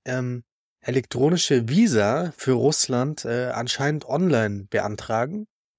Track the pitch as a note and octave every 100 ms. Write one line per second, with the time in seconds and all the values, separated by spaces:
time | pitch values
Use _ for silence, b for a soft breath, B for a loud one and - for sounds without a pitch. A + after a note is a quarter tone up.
0 | C3 B2+ B2 B2 - _ _ _ - C3
1 | - A#2+ D3 F3 - C3 A2+ E3 A#3 A2+
2 | G2+ C#3 F3 - - B2 C3+ - - B2
3 | C#3 D3+ A#2 A#2+ B2 A#2+ A#2+ - C#3+ D3+
4 | - D#3+ F#3 B2 G#2+ G2+ G2 A#2 G#2 G#2
5 | - A2+ C3+ G#3 G#3+ _ _